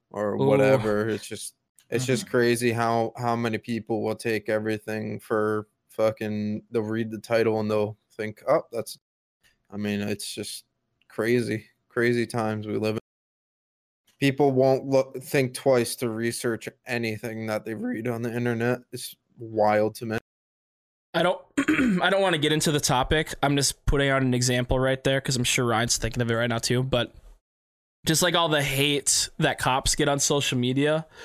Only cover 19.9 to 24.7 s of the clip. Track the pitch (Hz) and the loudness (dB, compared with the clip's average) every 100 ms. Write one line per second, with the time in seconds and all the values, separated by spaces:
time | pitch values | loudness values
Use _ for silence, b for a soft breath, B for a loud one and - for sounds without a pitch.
19.9 | 110 117 110 - _ _ _ _ _ _ | -2 -6 -6 -8 _ _ _ _ _ _
20.9 | _ _ 165 175 185 - - 277 311 254 | _ _ 0 0 0 -4 -2 0 2 2
21.9 | 180 175 196 190 165 147 151 165 147 - | 2 2 2 2 2 2 2 2 0 2
22.9 | 127 131 156 160 - 143 143 135 - - | 0 2 0 0 -2 0 2 0 0 0
23.9 | 143 139 135 131 123 123 123 123 | 2 2 2 2 2 2 0 0